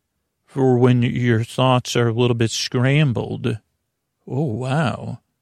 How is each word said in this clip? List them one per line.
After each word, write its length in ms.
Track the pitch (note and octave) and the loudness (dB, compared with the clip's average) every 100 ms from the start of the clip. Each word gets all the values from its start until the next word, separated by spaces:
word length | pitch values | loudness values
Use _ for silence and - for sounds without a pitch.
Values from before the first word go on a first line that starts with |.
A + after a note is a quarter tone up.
| _ _ _ _ | _ _ _ _
for 320 | _ C#3 C3 B2 | _ 0 2 4
when 260 | B2+ B2 | 4 4
your 400 | A#2+ C3+ B2 A2 | 2 0 0 0
thoughts 540 | A#2 - C3 B2 - B2 | 0 0 2 2 0 0
are 120 | A#2 | 0
a 40 | |
little 220 | A2 B2 | 0 0
bit 160 | A#2 A2+ | 0 -2
scrambled. 1080 | - - B2 B2+ C#3+ D3 A2 A2 A2 A#2+ A2+ - _ _ _ _ _ - | -2 -4 -2 2 2 2 0 -4 -6 -4 -6 -10 _ _ _ _ _ -10
Oh, 180 | C3 | -6
wow. 760 | D3+ A2 B2+ C#3+ C3+ - A2+ A#2+ _ _ | -4 -4 -4 -2 -2 -4 -10 -14 _ _